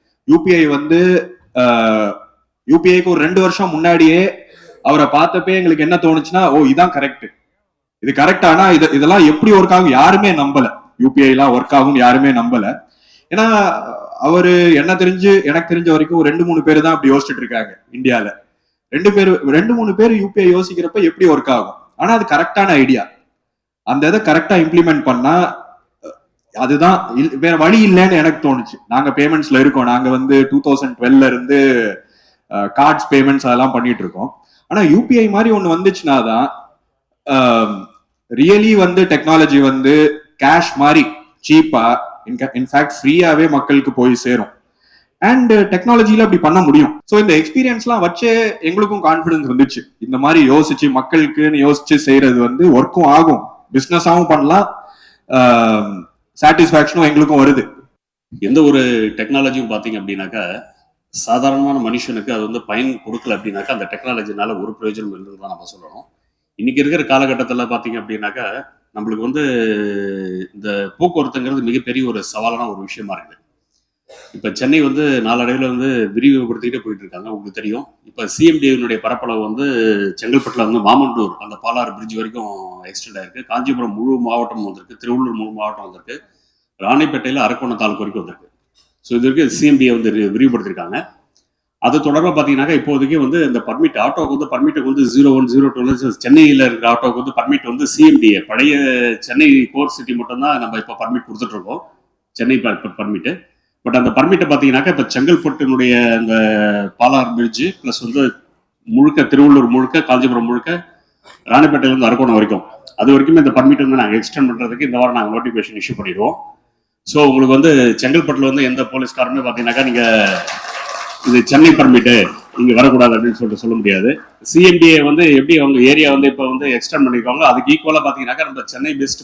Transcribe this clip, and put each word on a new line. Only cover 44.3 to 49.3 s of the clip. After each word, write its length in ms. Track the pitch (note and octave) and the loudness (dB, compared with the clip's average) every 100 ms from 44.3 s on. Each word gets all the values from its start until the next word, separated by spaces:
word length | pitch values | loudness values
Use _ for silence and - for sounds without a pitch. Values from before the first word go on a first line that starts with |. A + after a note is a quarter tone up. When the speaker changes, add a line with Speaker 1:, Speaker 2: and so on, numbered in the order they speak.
| B2 G#2 _ _ _ _ _ _ _ | -4 -4 _ _ _ _ _ _ _
Speaker 1:
And 320 | G3 B3+ B3 | 0 2 4
டெக்னாலஜில 640 | G#3+ G3 F#3 A#3 A#3 G#3+ G#3+ | 4 2 0 2 2 4 4
அப்படி 180 | A3 F3+ | 4 2
பண்ண 240 | D3+ E3+ | 2 2
முடியும். 400 | E3 C#3 - - - | 4 4 4 0 -2
So 140 | G#3 | 2
இந்த 140 | G#3+ D#3 | 4 2
எக்ஸ்பீரியன்ஸ்லாம் 680 | D#3 C4+ B3+ A#3 A#3+ A#3 | 0 -2 -2 -2 -4 -2
வச்சே 280 | F3 - A#3 A3+ A3 - | -2 -2 -2 0 -2 -4
எங்களுக்கும் 420 | D#3+ F#3 G#3 G3+ | -4 -2 -2 0
கான்ஃபிடன்ஸ் 440 | D#3+ D#3+ E3 | 0 0 0